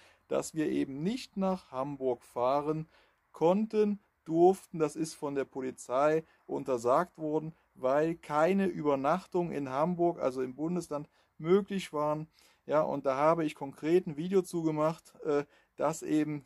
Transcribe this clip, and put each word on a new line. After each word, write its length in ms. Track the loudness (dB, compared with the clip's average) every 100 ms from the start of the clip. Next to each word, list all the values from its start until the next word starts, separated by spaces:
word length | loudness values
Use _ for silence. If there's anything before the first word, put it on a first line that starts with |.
| -20 _ -4
dass 260 | -4 -2
wir 160 | -4 -2
eben 320 | -2 -4 -4
nicht 360 | -4 -4 -8 -4
nach 340 | -2 -4 -6
Hamburg 520 | -8 -6 -4 -2 -4
fahren 680 | -6 -2 0 2 0 -4 -6 _ _ _ _
konnten, 680 | 0 2 2 0 0 0 0 _ _ -2
durften. 540 | 6 6 6 -4 -2
Das 160 | -2 -2
ist 180 | -8
von 220 | -6 -4 -4
der 100 | -4
Polizei 800 | -6 -8 -8 -4 2 2 2 -2 _ -10
untersagt 680 | -6 -2 0 2 2 2 -4
worden, 360 | -4 -2 -4 -12 _ -4
weil 400 | 0 2 2 -2
keine 500 | -2 2 2 2 0
Übernachtung 840 | 0 0 2 2 0 -2 -4 -4
in 180 | -4 -4
Hamburg, 500 | -2 0 2 0 0
also 220 | -2 -2
im 140 | -6 -4
Bundesland, 540 | -4 -4 -4 -8 -10 _ _ -8
möglich 560 | 2 2 2 -4 -4
waren. 340 | -2 0 -2 -6 _ _ _ 0
Ja, 160 | 0
und 240 | 2 -2 -2
da 100 | 2
habe 300 | 4 4 0
ich 100 | -6
konkret 520 | -12 -6 2 2 2
ein 100 | -4
Video 240 | 0 0
zugemacht, 720 | 0 -2 -2 0 0 -2 -10 -8
äh, 220 | -2 0 -2 _ _ -2
dass 260 | -2 -2
eben 440 | 0 0 0 -4